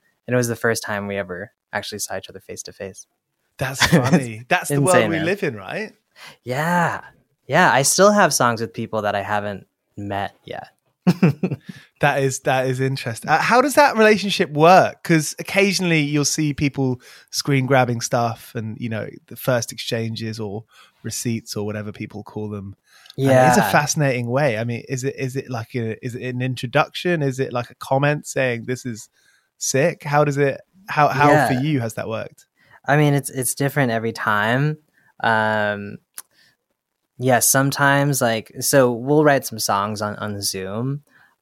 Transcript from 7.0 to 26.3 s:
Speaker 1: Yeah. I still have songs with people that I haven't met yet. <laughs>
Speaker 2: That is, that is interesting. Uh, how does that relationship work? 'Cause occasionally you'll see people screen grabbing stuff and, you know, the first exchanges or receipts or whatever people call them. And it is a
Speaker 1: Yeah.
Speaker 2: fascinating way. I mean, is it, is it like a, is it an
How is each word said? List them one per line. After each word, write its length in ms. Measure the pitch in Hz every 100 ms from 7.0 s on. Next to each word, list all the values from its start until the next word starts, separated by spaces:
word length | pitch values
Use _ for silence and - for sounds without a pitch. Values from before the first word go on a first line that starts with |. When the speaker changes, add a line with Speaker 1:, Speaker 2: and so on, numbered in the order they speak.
| - _ _ _ -
Speaker 1:
Yeah. 260 | 143 175
I 80 | 120
still 300 | 139 - 202
have 200 | 208 175
songs 280 | 143 123 113
with 120 | 113
people 280 | - 110 110
that 140 | 104 101
I 80 |
haven't 420 | 98 104 104 98 - _ _ -
met 380 | 101 98 98 _ -
yet. 240 | - - _ _ _ -
<laughs> 520 | - 170 - 175 143 - - - -
Speaker 2:
That 240 | 147 139
is, 160 | 135 127
that 260 | 151 131 131
is 140 | 127
interesting. 500 | 131 135 - 113 -
Uh, 80 | 151
how 240 | 160 233
does 140 | 277 285
that 200 | 285 208
relationship 540 | 214 214 196 - 175
work? 540 | 147 160 185 113 -
'Cause 320 | - 165 147 -
occasionally 640 | 165 202 202 170 180 160
you'll 260 | 143 147 139
see 260 | - 156
people 480 | 139 147 139 135 123 - - _
screen 380 | - - 139 127
grabbing 340 | 135 120 117
stuff 520 | - 123 117 113 - 120
and, 200 | 110 107
you 100 | 120
know, 180 | 110 107 - -
the 80 | 117
first 360 | - 123 113
exchanges 680 | 113 - 117 113 110 110 110
or 240 | 107 104 113 _ - _
receipts 520 | 113 - 123 113 - -
or 80 |
whatever 280 | 104 107 107
people 320 | - 107 101
call 260 | 107 - 107
them. 260 | 104 98 - _ _ - -
And 80 | 135
it 240 | 131 127
is 60 | 123
a 40 |
Speaker 1:
Yeah. 100 | 104
Speaker 2:
fascinating 600 | 151 147 165 143 123 120
way. 260 | 127 147 107
I 60 |
mean, 200 | 117 117 -
is 140 | 131
it, 120 | 131 -
is 200 | 135 131
it 120 | -
like 240 | 123 113 127
a, 280 | 113 107
is 120 | 123 117
it 80 |
an 180 | 123